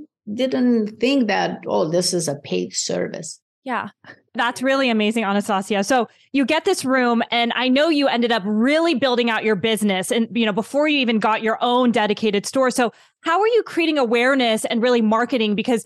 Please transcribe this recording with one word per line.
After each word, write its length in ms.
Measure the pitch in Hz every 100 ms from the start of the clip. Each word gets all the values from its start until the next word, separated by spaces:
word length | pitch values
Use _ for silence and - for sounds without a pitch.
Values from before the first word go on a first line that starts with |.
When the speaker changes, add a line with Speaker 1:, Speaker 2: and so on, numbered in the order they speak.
| 302 _ 214
Speaker 1:
didn't 640 | 214 262 262 247 233 208 -
think 300 | 247 277 214
that, 320 | 190 175 180 -
"Oh, 200 | 208 165
this 240 | 175 180
is 140 | 180 160
a 80 | 143
paid 360 | - 185 180
service." 640 | - - 180 180 - 165 - _ _
Speaker 2:
Yeah. 280 | 262 226 202 - - - _
That's 280 | 226 240 247
really 260 | 254 269 262
amazing, 360 | 220 208 226
Anastasia. 600 | 196 202 202 190 196 202
So 240 | 196 262 220 _ _
you 140 | 269 254
get 180 | 311
this 220 | 330 370 254
room, 360 | 262 240 233 -
and 220 | 233 233
I 140 | - 254
know 220 | 262 320
you 180 | 285 277
ended 240 | 220 240
up 100 | 233 196
really 480 | 214 247 302 339
building 340 | 262 262 247 240
out 160 | 220
your 120 | 214 208
business 540 | 226 220 208 185 180
and, 160 | 226 226
you 120 | 226 220
know, 80 |
before 340 | 208 - 277 302
you 100 | 294
even 180 | 240 220
got 240 | 226 220
your 160 | 220 220
own 320 | 247 247 247
dedicated 540 | 226 214 208 220 202 -
store. 240 | 269 262
So 220 | 247 233 - _ _
how 180 | 320 339
are 60 | 440
you 140 | 466
creating 360 | - - 330 311
awareness 640 | 240 240 254 277 240 220
and 180 | - 226
really 200 | 247 247
marketing? 520 | 220 220 240 254 214
Because 300 | 202 220 233